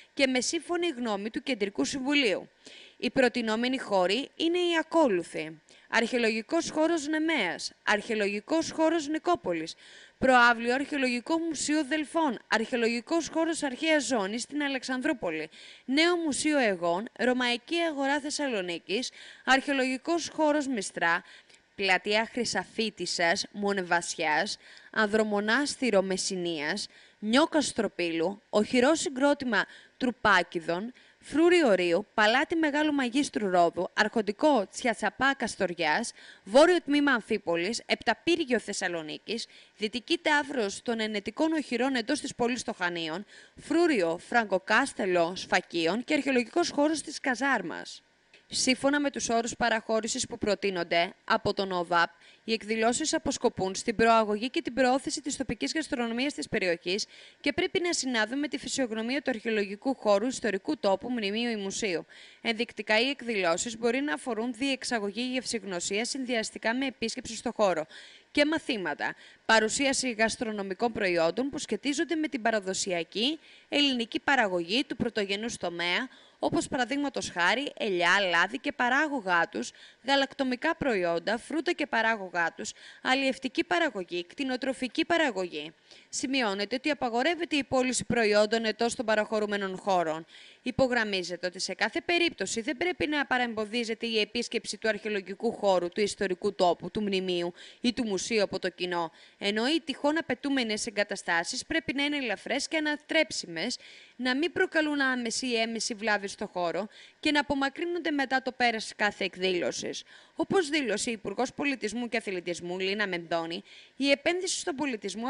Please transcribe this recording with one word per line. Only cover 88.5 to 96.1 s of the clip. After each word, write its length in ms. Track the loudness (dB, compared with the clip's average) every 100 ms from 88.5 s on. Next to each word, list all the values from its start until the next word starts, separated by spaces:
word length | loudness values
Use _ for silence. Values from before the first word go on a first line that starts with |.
| 2 0
εντός 300 | 0 -2 -2
των 100 | 0
παραχωρούμενων 720 | 0 0 -2 0 -2 -4 -4
χώρων. 480 | 0 2 2 -2 -8 -20 -20 -10
Υπογραμμίζεται 840 | -4 2 2 2 0 -2 -4 -4 -6
ότι 120 | -4
σε 140 | -6
κάθε 280 | -2 -2 -2
περίπτωση 600 | 0 2 2 -2 -4 -4
δεν 160 | -4 -2
πρέπει 300 | -2 -2 -2
να 180 | 0 0
παρεμποδίζεται 800 | 0 0 -2 -2 -2 -2 -4 -2
η 140 | 0
επίσκεψη 580 | 0 -2 -4 -4 -6 -4
του 100 | -2
αρχαιολογικού 640 | -2 -2 -4 -6 -4 -4
χώρου, 380 | 0 2 4 2
του 120 | 0
ιστορικού 520 | 0